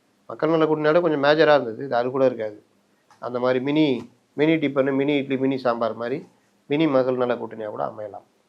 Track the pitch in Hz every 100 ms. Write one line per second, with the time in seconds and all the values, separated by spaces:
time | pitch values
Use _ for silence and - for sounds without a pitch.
0 | _ _ - 113 151 165 170 151 151 165
1 | 175 151 143 156 151 147 123 113 139 120
2 | 127 135 131 113 107 104 _ _ _ _
3 | _ _ 120 123 127 127 135 151 151 120
4 | - _ _ - 156 160 147 135 135 135
5 | 139 147 135 131 135 135 127 117 113 110
6 | 117 143 - _ _ _ - 147 160 131
7 | 131 127 123 120 110 110 107 120 139 110
8 | 107 98 _ _